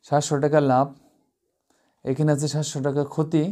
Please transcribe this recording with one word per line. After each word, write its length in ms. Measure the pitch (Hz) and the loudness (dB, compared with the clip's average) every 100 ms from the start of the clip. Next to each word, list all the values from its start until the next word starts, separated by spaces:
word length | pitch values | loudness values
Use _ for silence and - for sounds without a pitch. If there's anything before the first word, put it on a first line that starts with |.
সাতশো 320 | - 147 147 143 | 0 -2 0 0
টাকা 180 | 143 151 | 2 2
লাভ, 280 | 143 127 139 - _ _ _ _ _ _ _ _ _ _ 127 | 4 2 2 -4 _ _ _ _ _ _ _ _ _ _ -6
এখানে 260 | 131 151 | -2 0
আছে 160 | 147 151 | 0 0
সাতশো 320 | 147 151 147 | -2 -4 -4
টাকা 220 | 139 143 | -2 -2
ক্ষতি 400 | 143 - 156 160 160 | -4 -4 0 0 0